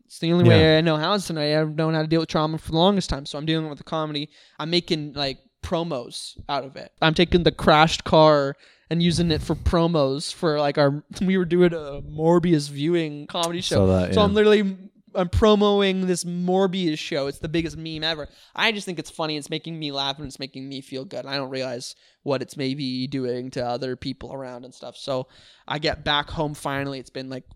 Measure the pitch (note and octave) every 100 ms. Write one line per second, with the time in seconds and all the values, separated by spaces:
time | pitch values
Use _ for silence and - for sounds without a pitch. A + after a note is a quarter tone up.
0 | _ - E3 F3 F3 E3 D#3+ D#3 E3 D#3
1 | D#3+ G#3 E3+ D#3+ D3 D3+ D#3 D3+ D#3+ D#3+
2 | D#3 E3 D#3+ E3 D#3 D#3+ - D#3+ F#3 G3+
3 | - C#3 C#3+ C#3+ D#3 D#3+ D#3 C#3 - D#3+
4 | D#3 D3 D3+ _ _ - D#3 F3 - E3
5 | D3+ C#3+ C#3 C3 _ _ - E3+ E3+ C#3
6 | - - - - - C#3+ C3+ - - -
7 | D#3+ D#3 F3 F3+ D#3 - - D3+ D#3+ -
8 | - D#3+ D#3 D3 C#3 D3 _ _ - E3+
9 | E3+ D#3+ E3+ D3+ - D3+ - F3 E3 E3
10 | C3+ C#3 - - F3 D3 D3 C#3+ C#3+ D3
11 | - - F#3 F#3+ F3 F3 F3 E3+ C#3+ C#3+
12 | C#3+ D3+ D#3+ F3 F3 D#3 D3 C#3+ D3+ F3
13 | D#3 D3 D3 F#3 E3+ F3 F3+ D3 F#2+ F#2
14 | F3+ - G3+ G3+ G#3+ G#3+ G3 F#3+ - _
15 | _ G3+ F3 - G#3+ G#3 G#3 G3+ G3 F#3
16 | F#3 F3 F3 F3 F3+ F#3 G3 F#3+ F3 D3+
17 | - D#3 C#3 - E3 E3+ E3 D3+ D#3+ D#3
18 | D#3+ D#3+ C#3+ _ _ - G#3+ G#3 F#3+ D#3+
19 | D3 - D#3 D3+ C#3 D#3+ E3 E3 D3+ C#3
20 | C#3 C#3 C#3+ - C3+ C3 C3+ C3+ - C3
21 | C3+ B2+ B2+ C#3 C3+ C3+ C3 B2 - -
22 | _ _ C#3 C3 B2+ - C3 C#3 C3 B2+
23 | C3 C#3 B2 B2 C3 C3 A#2+ A#2+ C3 B2
24 | C#3 C3 A#2+ C3+ C3 B2 B2 - B2 -
25 | - C3 B2+ _ - _ - D3 D#3 C#3+
26 | D#3 D3 D3 - D3+ D3 D3+ C#3 C#3 C3+
27 | B2 C3+ C3 C3 -